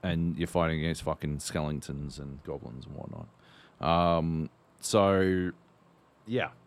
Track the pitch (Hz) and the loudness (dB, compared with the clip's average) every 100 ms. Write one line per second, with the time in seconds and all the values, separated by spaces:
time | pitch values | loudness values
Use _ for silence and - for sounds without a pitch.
0 | 95 85 85 82 85 90 82 80 80 80 | 0 0 0 0 0 2 2 2 -2 -2
1 | - 76 73 73 - - 76 73 - 69 | -4 -4 -4 -6 -4 -4 -2 -4 -6 -8
2 | 71 69 71 69 - 71 - 60 - - | -8 -10 -12 -12 -10 -10 -10 -14 -14 -12
3 | - 50 50 _ - - - _ - 85 | -12 -12 -14 _ -20 -20 -20 _ 2 4
4 | 87 85 82 82 80 _ _ _ - 113 | 6 4 2 0 -4 _ _ _ 2 4
5 | 98 98 95 92 90 - _ _ _ _ | 6 6 4 2 0 -4 _ _ _ _
6 | _ _ - 120 90 - | _ _ -6 -2 -2 -6